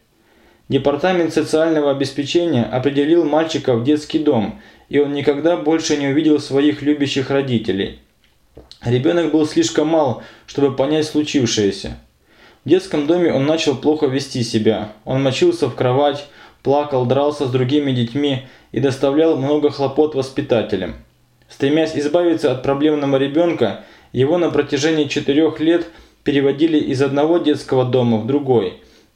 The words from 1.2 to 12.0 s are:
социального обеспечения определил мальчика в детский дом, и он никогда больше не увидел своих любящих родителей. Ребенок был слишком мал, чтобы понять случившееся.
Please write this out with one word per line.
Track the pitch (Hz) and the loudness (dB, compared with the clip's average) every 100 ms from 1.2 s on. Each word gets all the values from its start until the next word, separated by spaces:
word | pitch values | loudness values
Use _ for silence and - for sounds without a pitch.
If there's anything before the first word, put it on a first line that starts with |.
| 160 | 0
социального | 160 139 156 165 156 143 | -2 0 0 2 2 0
обеспечения | 135 131 - 139 175 170 131 | 0 -4 -4 -2 0 0 0
определил | 113 127 135 139 143 170 156 | 0 -2 -2 0 2 2 2
мальчика | 151 165 135 131 120 | 0 0 -2 -2 0
в | |
детский | 123 151 - 160 | 2 0 0 -2
дом, | 147 123 98 - - - - | 0 0 -2 -8 -20 -20 -4
и | 139 | 0
он | 143 | 0
никогда | 143 139 143 160 170 | 0 -2 0 0 0
больше | 151 160 160 147 | 0 -2 0 -2
не | 139 | 0
увидел | 135 156 147 | 0 2 2
своих | - 135 147 135 | 0 0 0 0
любящих | 139 147 139 139 127 | -2 -2 -2 -2 -2
родителей. | 139 131 117 - 95 95 - _ _ _ _ _ - - - 120 | -2 0 -2 -2 -2 -4 -8 _ _ _ _ _ -20 -20 -10 -2
Ребенок | 123 151 170 156 | 0 2 0 0
был | 156 151 | 0 0
слишком | 165 165 - 151 | 0 0 0 2
мал, | 165 139 110 - - - | 2 0 -2 -10 -20 -10
чтобы | - 139 | -2 0
понять | 131 139 156 156 | 0 0 0 0
случившееся. | 151 147 147 117 - 101 98 - - | -2 0 0 0 0 0 -2 -10 -14